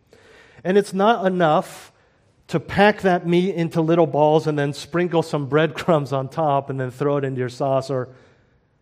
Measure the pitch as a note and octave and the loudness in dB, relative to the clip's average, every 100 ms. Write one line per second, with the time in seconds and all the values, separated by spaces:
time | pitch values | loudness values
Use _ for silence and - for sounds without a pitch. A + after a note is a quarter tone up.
0 | _ _ _ - _ - E3+ G3+ G3+ F#3+ | _ _ _ -20 _ -12 0 2 2 0
1 | G#3 A3+ F#3 F3+ E3 D#3+ - - - _ | 2 2 0 2 2 2 0 -10 -20 _
2 | _ _ _ _ - E3 - - G#3 G#3 | _ _ _ _ -6 -6 -4 2 4 4
3 | F#3+ F3 E3 F3 F#3 E3+ E3 E3+ D#3+ E3+ | 0 0 2 2 2 -2 -2 -2 0 2
4 | D#3+ C#3 D3+ D#3 D#3 D3 C#3+ C#3+ - E3+ | 2 4 4 2 0 -2 -4 -6 -6 -4
5 | F3 E3 D#3 D3+ C3+ D3 D#3+ - - D#3+ | -2 -2 -2 -4 0 0 0 -2 0 0
6 | C3+ C#3 C3 E3 D#3 C#3 C#3 C3+ B2+ A#2+ | 0 -4 -6 -4 0 0 -2 -6 -8 -4
7 | C#3+ C#3+ C3+ C3 B2 B2 C#3 C3+ C3+ C3 | -2 -2 -4 -6 -8 -4 -2 -2 -2 -6
8 | B2 - _ _ _ _ _ _ | -6 -14 _ _ _ _ _ _